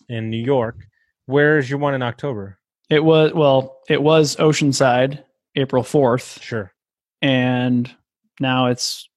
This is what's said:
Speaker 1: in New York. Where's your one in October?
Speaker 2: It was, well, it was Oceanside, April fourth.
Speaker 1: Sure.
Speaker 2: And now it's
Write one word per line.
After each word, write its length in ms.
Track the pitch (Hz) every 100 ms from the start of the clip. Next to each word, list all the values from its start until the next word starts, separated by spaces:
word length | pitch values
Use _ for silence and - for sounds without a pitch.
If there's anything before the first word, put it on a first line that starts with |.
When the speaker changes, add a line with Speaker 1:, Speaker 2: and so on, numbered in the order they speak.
| -
Speaker 1:
in 180 | 117 110
New 80 | 113
York. 400 | 117 139 113 - - _ _ _
Where's 460 | - 139 147 156 127
your 80 | 139
one 160 | 143
in 80 | 135
October? 560 | 123 113 143 110 98 98 _ _ -
Speaker 2:
It 120 | 156
was, 300 | 160 160 156
well, 460 | 170 147 135 127 - -
it 140 | 147
was 340 | 143 160 147 -
Oceanside, 880 | 156 147 147 131 135 123 131 143 _ _ _ -
April 260 | 135 131
fourth. 600 | 113 151 131 120 - -
Speaker 1:
Sure. 280 | - 117 95 _ _ _ _ _
Speaker 2:
And 680 | 143 131 127 127 123 123 120 - _ _ _ -
now 280 | 135 127 127
it's 420 | 120 - - -